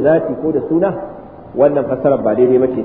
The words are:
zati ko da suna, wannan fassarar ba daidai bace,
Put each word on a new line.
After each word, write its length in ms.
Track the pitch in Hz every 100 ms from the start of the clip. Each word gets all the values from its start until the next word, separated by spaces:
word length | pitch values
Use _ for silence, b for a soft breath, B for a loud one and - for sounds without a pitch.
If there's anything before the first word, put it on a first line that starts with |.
zati 320 | 143 165 - 131
ko 80 | 151
da 80 | 151 -
suna, 220 | 165 190 - - - - - - 117
wannan 320 | 147 143 123
fassarar 320 | 127 147 123
ba 160 | 110 110
daidai 240 | 123 127
bace, 240 | 131 120